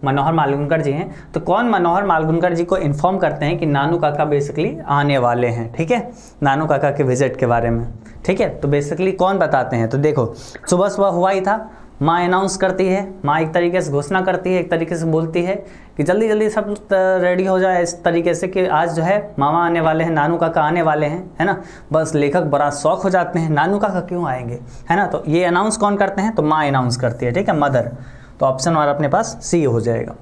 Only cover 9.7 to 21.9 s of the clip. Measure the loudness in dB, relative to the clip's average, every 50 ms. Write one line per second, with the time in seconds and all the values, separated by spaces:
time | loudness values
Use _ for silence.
9.7 | 0 -2 0 0 0 0 0 2 2 2 -2 -2 -4 -10 -16 -18 -18 -14 -2 0
10.7 | 2 2 2 2 2 2 0 2 2 2 2 2 2 2 0 0 0 -2 -4 -10
11.7 | -16 -20 -20 -20 -6 -2 0 2 2 2 2 2 2 2 2 0 -2 0 0 0
12.7 | 2 0 0 2 2 0 -2 -6 -10 -6 -2 0 0 0 0 0 0 0 0 2
13.7 | 0 0 -2 0 -2 -2 -2 0 -2 0 0 0 -2 0 0 0 0 0 0 0
14.7 | -2 -2 -2 -2 -4 -2 -2 0 0 0 0 0 -2 -2 -2 -2 -2 -4 -6 -14
15.7 | -20 -20 -20 -16 -4 -2 0 0 2 2 2 2 2 2 0 0 0 -2 -4 -4
16.7 | -6 -8 -4 -2 0 2 2 2 2 2 2 2 2 0 0 0 2 2 2 2
17.7 | 2 0 0 -2 -4 -2 -2 0 0 2 0 0 0 0 -2 -4 0 0 0 2
18.7 | 2 0 0 0 0 -2 0 0 0 0 -2 -6 -4 -2 0 2 2 2 2 2
19.7 | 2 2 2 2 2 0 0 0 0 0 2 0 0 0 0 0 2 0 0 2
20.7 | 0 0 2 2 2 0 0 -2 -2 -6 -8 -12 -6 -4 -2 -2 -2 -4 -6 -16
21.7 | -18 -20 -10 -2